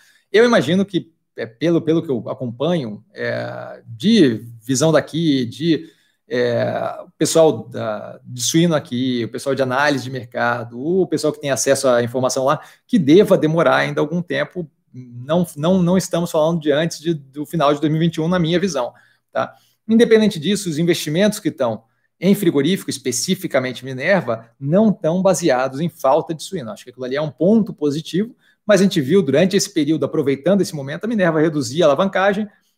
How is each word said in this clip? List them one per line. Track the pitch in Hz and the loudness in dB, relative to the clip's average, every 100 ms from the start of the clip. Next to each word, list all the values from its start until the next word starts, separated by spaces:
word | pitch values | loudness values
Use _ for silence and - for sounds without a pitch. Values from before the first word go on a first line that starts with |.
| _ _ _ | _ _ _
Eu | 202 | 4
imagino | 240 220 135 185 | 4 4 2 0
que, | 190 170 - _ _ | 0 -4 -6 _ _
é, | - 117 | -12 -12
pelo, | - 160 165 | -4 0 0
pelo | 151 165 | 2 -2
que | 160 | 0
eu | 120 135 | -6 -6
acompanho, | - 123 120 156 175 113 101 _ | -8 -8 -4 -2 -2 -4 -12 _
é, | - 120 117 120 120 123 123 120 | -8 -6 -6 -8 -10 -14 -16 -18
de | 113 202 226 135 110 - - | -4 2 4 4 2 -10 -18
visão | - 127 160 | -4 0 4
daqui, | 151 - 160 160 135 113 | 2 0 -2 0 0 -2
de, | 120 165 147 - _ _ _ - | -4 -2 -2 -4 _ _ _ -8
é, | 127 123 117 120 113 - - - | -2 0 0 -2 -4 -6 -8 -14
o | - | -4
pessoal | 156 160 160 113 - | 0 4 4 2 -8
da, | 117 113 104 117 - | -8 -8 -8 -10 -18
de | - 123 | -16 -6
suíno | 120 165 170 | 0 2 2
aqui, | 151 - 123 131 123 | 0 -2 -4 -2 -4
o | 110 | -4
pessoal | 123 139 | -6 -4
de | 131 | -2
análise | 131 127 147 135 | 0 0 0 0
de | 123 | -4
mercado, | 131 117 117 120 120 117 120 | -10 -10 -4 -2 -2 -8 -8
o | 151 190 175 | -2 0 0
pessoal | 151 156 | 0 -2
que | 147 | -2
tem | 143 | -4
acesso | 127 139 135 131 | -2 0 2 2
à | 120 | 2
informação | 120 131 127 135 | 0 -2 -2 0
lá, | 131 151 - _ - | 0 -2 -6 _ -2
que | 233 | 0
deva | 139 180 208 170 | 6 6 6 4
demorar | 156 165 135 139 | 2 2 2 2
ainda | 143 147 | 0 -2
algum | 151 175 | -2 -4
tempo. | 170 139 151 180 160 _ _ | -4 -4 -4 -8 -12 _ _
Não, | 127 123 120 123 170 170 147 | -20 -18 -14 -2 -2 -2 -2
não, | 160 190 | 0 2
não | 170 185 | 2 0
estamos | - 170 170 | 0 -4 -2
falando | 160 156 170 | 0 0 0
de | 147 | 0
antes | 143 165 - | 0 0 -4
de, | 160 | -6
do | 156 135 143 147 | -6 -8 -14 -8
final | 165 143 | 0 2
de | 147 | 2
dois | 160 | 0
mil | 160 | 0
e | |
vinte | 170 160 | 0 0
e | |
um, | 160 | -2
na | 180 | 0
minha | 160 175 | 0 0
visão, | 190 139 120 - _ _ _ | 0 -4 -6 -10 _ _ _
tá? | 120 123 - _ _ - | -6 -6 -8 _ _ 0
Independente | 226 233 220 208 160 | 4 6 6 4 0
disso, | 156 202 180 | -2 -2 -2
os | 147 | -2
investimentos | 170 165 147 160 208 208 | 0 0 -2 0 0 0
que | 151 | -6
estão | - 120 107 _ _ _ - | -2 -4 -4 _ _ _ -4
em | 180 196 | 0 2
frigorífico, | 170 139 143 190 - | 2 2 0 -2 -4
especificamente | - 131 123 - 180 165 131 127 120 | -6 -6 -4 -2 -4 -2 -2 -2 -8
Minerva, | 131 127 160 190 117 113 - - | -10 -6 0 0 0 -6 -8 -10
não | 139 185 226 | 0 2 2
tão | - 156 180 | 2 -2 2
baseados | 190 175 170 123 131 135 | 2 2 2 0 -2 -4
em | 170 | -6
falta | - 131 151 233 | -2 2 2 0
de | 156 | -10
suíno. | - 185 110 | -8 -10 -10
Acho | 104 | -14
que | 127 | -18
aquilo | 123 | -12
ali | 127 139 | -6 -4
é | |
um | 156 | -6
ponto | - 175 226 190 | 0 4 4 2
positivo, | - 147 147 - 170 226 - _ _ | -2 -2 -2 -4 -4 -4 -8 _ _
mas | - 190 | 2 4
a | |
gente | 196 165 | 4 2
viu | 139 196 | 2 2
durante | 143 139 190 196 | 2 2 2 0
esse | - | -2
período, | 160 147 156 | -2 0 0
aproveitando | 135 160 139 135 170 196 | -2 -2 -2 0 0 0
esse | - | 0
momento, | 151 135 151 | -6 -10 -8
a | 220 | -4
Minerva | 220 170 156 | 0 2 2
reduzir | 165 151 117 151 | 2 0 -4 2
a | 156 | 2
alavancagem, | 139 190 185 196 196 208 _ _ | 4 0 2 0 0 -6 _ _